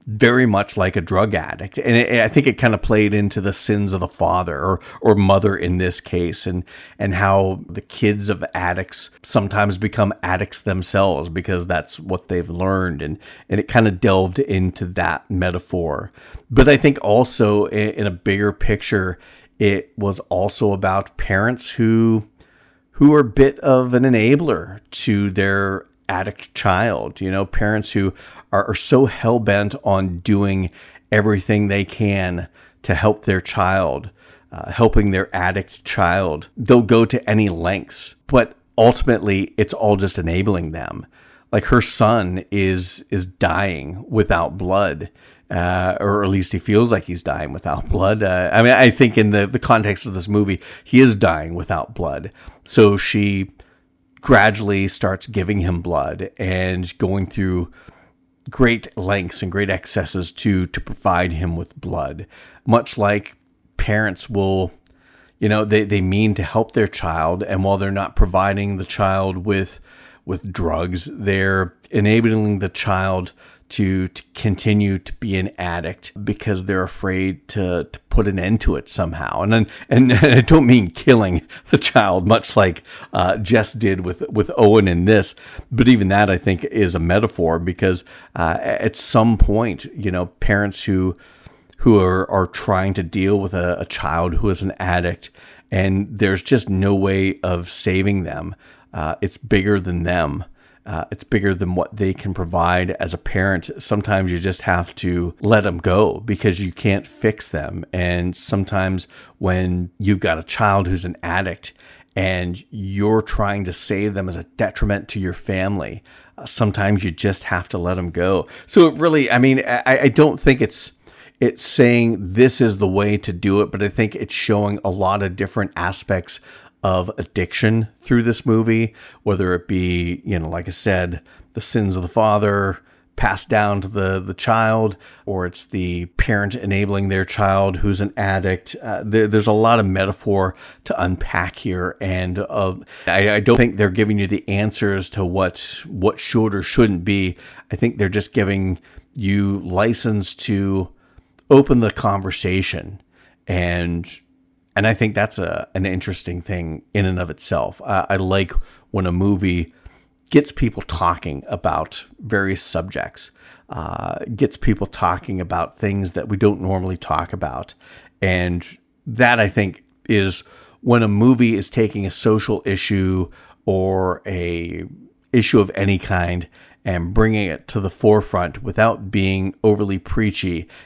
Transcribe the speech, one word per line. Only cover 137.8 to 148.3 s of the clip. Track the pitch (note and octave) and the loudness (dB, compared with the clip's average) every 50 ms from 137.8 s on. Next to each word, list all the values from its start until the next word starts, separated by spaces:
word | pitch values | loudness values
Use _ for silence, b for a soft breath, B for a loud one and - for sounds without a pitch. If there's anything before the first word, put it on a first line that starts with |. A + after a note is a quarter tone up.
| G2+ G2+ F#2+ F#2+ | 0 0 0 -2
an | G2+ G2+ - | -4 -4 -4
addict. | G#2+ G2+ G2 F#2+ F#2+ F#2 F#2+ F#2 - - - - - | -4 -4 -2 -2 -2 -2 -2 -4 -4 -6 -14 -16 -12
Uh, | - A2+ G2+ - - | -10 -8 -8 -6 -4
there, | G#2 G#2+ A2 G#2+ | 0 2 2 2
there's | G#2+ G#2+ G#2+ G2 | 4 2 2 2
a | A2+ | 2
lot | G#2+ G#2+ A2 A2+ A#2+ A2+ | 2 4 4 4 4 4
of | G2+ | 2
metaphor | F#2+ F#2+ F#2+ F#2+ G2 G2 - - G#2+ G2+ G2 F#2 F#2 - B B B B B B | 0 0 -2 -2 -2 -4 -6 -2 -2 0 0 0 -2 -4 B B B B B B
to | - - - | -6 -4 -2
unpack | F2+ F#2 F2+ - - - - F2+ F2+ F2+ - | -2 -2 -2 -4 -4 -4 -2 -4 -4 -4 -8
here, | - - F#2+ F2+ F2+ F2+ F#2 - - | -10 -8 -6 -4 -4 -4 -6 -6 -6
and, | G2+ F#2+ F#2 F#2 F#2 F2+ F2 G2+ | -6 -4 -4 -4 -4 -4 -4 -6
uh, | G2+ - - G#2+ G2 F#2 F#2 - - B B B B | -6 -4 -4 -2 -2 -2 -4 -8 -12 B B B B
I, | F2+ F2 G2 G2+ G#2 G#2 | 0 2 2 4 4 2
I | G#2 | 2
don't | G#2 B2 A#2 | 4 4 4
think | B2 A#2+ A#2 F#2+ | 4 4 2 2
they're | G2 G#2 F#2+ | 2 0 2
giving | F#2 A2+ G#2+ G#2+ G#2 | 2 0 0 2 2
you | G2+ G2 | 0 0
the | F#2 G#2 - - G2+ | -2 -2 -4 -4 -2
answers | G2 G2+ G#2+ G#2+ - - A2 G2+ G2 F#2+ F2+ - | -2 -2 -2 -2 -2 -2 -2 0 0 -2 -4 -6
to | - G2+ F#2 | -6 -4 -4
what, | F2 F2+ F#2+ F#2 F2 - - - - - - - | -2 0 0 -2 -2 -4 -8 -12 -12 -12 -14 -14
what | - - F#2+ F#2+ G#2+ - - | -12 -6 -2 0 0 0 -2
should | - - - A2+ A2 G#2+ G2 | -6 -2 0 2 2 0 0
or | F#2+ F2 | -4 -6
shouldn't | - - - A2+ G#2 F#2+ E2+ F2+ | -2 4 4 4 4 4 0 -2
be. | G2+ G2+ G2 F#2 F2+ - B B B B B B B | 0 0 0 0 -2 -4 B B B B B B B
I | - | -4
think | - B2 A#2+ - G#2+ | -2 -2 -2 0 0
they're | G2+ F#2+ | -2 0
just | G#2 G#2 - - | 0 -2 -4 -2